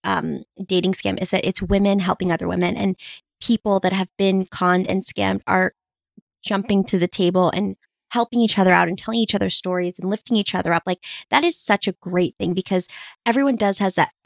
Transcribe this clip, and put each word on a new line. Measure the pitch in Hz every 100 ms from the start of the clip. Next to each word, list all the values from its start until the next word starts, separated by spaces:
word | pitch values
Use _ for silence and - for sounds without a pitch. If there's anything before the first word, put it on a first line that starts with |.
um, | 196 185 160 147 - - 190
dating | 185 180
scam | 190 196 190
is | 185
that | 190 -
it's | -
women | 175 196 202 202
helping | 180 180 185
other | 165 170
women | 180 175 -
and | 196 185 - - _ _
people | - 226 214 196
that | 185
have | 190 185 -
been | 196 190 185
conned | - 180 180 185
and | 190
scammed | - - 196 190 -
are | 190 185 - _ _ _ _ _ _
jumping | - 202 208 196 196
to | 185
the | 175
table | - 180 185 175
and | - 202 190 _ _ _
helping | 240 233 240
each | 226 208
other | 185
out | 175 170
and | 190
telling | - 233
each | 220 202
other | 196
stories | - 190 180 180 -
and | 185
lifting | 214 - 226
each | 196 185
other | 170
up. | 165 185
Like, | 180 - - -
that | 269
is | 339 -
such | - 202 -
a | -
great | 180 180 180 -
thing | 175
because | 180 - 185 180 - - - -
everyone | 233 277 233
does | 202 196
has | 196 180
that, | - _